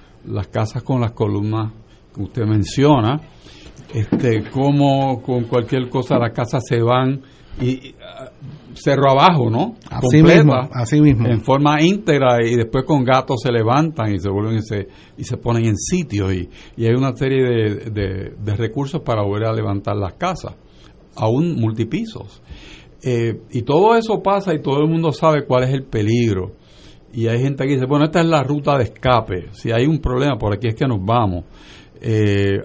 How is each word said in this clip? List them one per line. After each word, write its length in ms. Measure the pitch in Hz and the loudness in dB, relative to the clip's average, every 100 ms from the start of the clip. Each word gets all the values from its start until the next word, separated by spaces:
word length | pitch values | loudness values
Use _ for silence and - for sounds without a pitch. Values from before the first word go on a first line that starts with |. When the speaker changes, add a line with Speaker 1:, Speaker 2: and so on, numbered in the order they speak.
| - - - | -20 -20 -10
Speaker 1:
las 220 | 107 92 | -8 -6
casas 360 | 110 107 123 | -4 -4 -4
con 160 | - 131 | -4 -2
las 140 | 113 | -2
columnas 580 | - 107 101 107 110 110 - - - _ | -2 -2 -2 -4 -4 -6 -10 -20 -20 _
que 80 | - | -12
usted 200 | 98 - 107 | -10 -4 0
menciona, 760 | 107 92 - 113 127 107 151 - - - - - - - | 0 0 0 2 2 2 -2 -8 -20 -20 -20 -20 -20 -10
este, 560 | 113 104 - 127 110 107 | -6 -2 0 0 0 -2
como 720 | 135 139 143 143 135 135 120 | -2 0 2 2 2 0 -2
con 240 | 135 123 113 | -4 -4 -2
cualquier 420 | 123 113 135 123 | -2 0 -4 -2
cosa 280 | 131 123 131 | -4 0 0
las 140 | 117 | 0
casas 280 | 127 117 131 - | -4 -4 -4 -2
se 140 | 120 | 0
van 400 | 117 127 131 139 - - - - | 2 2 0 -2 -8 -20 -18 -4
y, 80 | 127 | -4
y, 260 | 131 131 - 90 | -4 -8 -20 -20
ah, 240 | 98 131 - - - - | -18 -18 -18 -20 -20 -20
cerro 360 | - 147 139 135 | -6 0 2 4
abajo, 380 | 135 180 160 113 | 6 6 4 2
¿no? 260 | 117 220 - - | 0 -2 -6 -12
Speaker 2:
Así 280 | - 127 151 | -2 4 8
Speaker 1:
Completa, 240 | 170 170 | 10 8
Speaker 2:
mismo, 100 | 151 131 127 | 6 4 -2
así 280 | 123 117 151 | -6 0 4
mismo. 260 | 151 117 117 | 6 4 2
Speaker 1:
en 120 | 113 | 0
forma 400 | 123 139 147 151 | 2 2 2 4
íntegra 640 | 165 202 170 143 127 120 113 | 2 2 0 2 4 4 2
y 100 | 120 | 0
después 260 | 113 135 | 0 -2
con 200 | 135 147 127 | 0 0 2
gatos 320 | 131 131 123 | 2 0 -2
se 100 | 131 | 0
levantan 640 | 117 110 135 160 151 110 | 0 2 2 0 -2 -4
y 60 | 98 | -2
se 100 | 101 | -2
vuelven 280 | 98 110 113 | -2 -2 -4
y 40 | |
se, 260 | 107 104 - - - - | -4 -6 -8 -14 -20 -14
y 60 | |
se 140 | - - | -10 -6
ponen 280 | 120 117 117 | -2 0 0
en 100 | 101 | -2
sitio 540 | - 180 143 101 95 | -2 -2 -2 -2 -2
y, 160 | 92 85 - - - | -2 -6 -14 -18 -4
y 100 | 113 | 0
hay 80 | 123 | 0
una 200 | 135 123 | 0 -2
serie 280 | 131 135 | -2 0
de, 460 | 127 117 107 101 117 | 2 0 0 -4 -6
de, 400 | 104 98 95 98 - | -6 -4 -6 -10 -10
de 180 | 104 101 | -6 -4
recursos 440 | 110 139 135 165 | -4 -4 -6 -6
para 220 | - 110 | -4 -2
volver 220 | 101 104 113 | -2 -2 -2
a 60 | |
levantar 420 | 110 107 101 101 104 | -2 -4 -4 -4 -4
las 180 | 92 - | -6 -4
casas, 400 | 175 175 - - - - - - - - | -6 -6 -10 -16 -20 -20 -20 -20 -20 -4
aún 400 | 110 127 170 131 | 0 0 0 0
multipisos. 840 | 110 113 110 180 226 - - - - - - - - - | -2 -2 -4 -4 -6 -10 -18 -20 -20 -20 -20 -20 -20 -10
Eh, 400 | 131 120 117 110 - | -4 -2 -2 -4 -6
y 100 | 123 | -6
todo 320 | 107 151 214 233 | 0 4 4 4
eso 260 | 226 202 | 2 -2
pasa 320 | 196 196 196 | 0 -2 -2
y 80 | 151 | -4
todo 200 | 139 139 | -2 0
el 80 | 156 | 2
mundo 220 | 165 160 | 2 0
sabe 320 | - 160 147 - | 0 2 2 0
cuál 180 | 127 | 0
es 100 | 127 | 0
el 100 | 139 | -2
peligro. 680 | 131 113 104 120 117 92 92 - - - - - - | -4 -2 0 2 2 0 -4 -12 -20 -20 -20 -20 -14
Y 160 | 113 113 | -4 -2
hay 120 | 120 | 0
gente 240 | 139 135 135 | -2 -2 0
que 80 | |
dice, 140 | 135 127 | 0 0
"Bueno, 180 | 143 156 | 2 2
esta 140 | 175 | 2
es 80 | 165 | 2
la 160 | 156 | 2
ruta 340 | 127 147 143 139 | 0 -2 0 0
de 60 | |
escape. 640 | 110 - 127 120 113 92 - | 0 -2 2 2 2 -6 -8
Si 200 | - - | -10 -2
hay 160 | 113 143 | 0 2
un 100 | 156 | 0
problema, 380 | - 127 143 117 | 0 0 0 0
por 160 | 107 | -2
aquí 140 | 101 117 | -2 -2
es 80 | 110 | -2
que 100 | 135 | -2
nos 180 | 104 | 0
vamos". 400 | 95 120 104 87 - - - - - - | 0 2 2 -2 -8 -20 -20 -20 -20 -10
Eh, 600 | 117 107 104 101 98 98 | -2 0 2 2 0 -2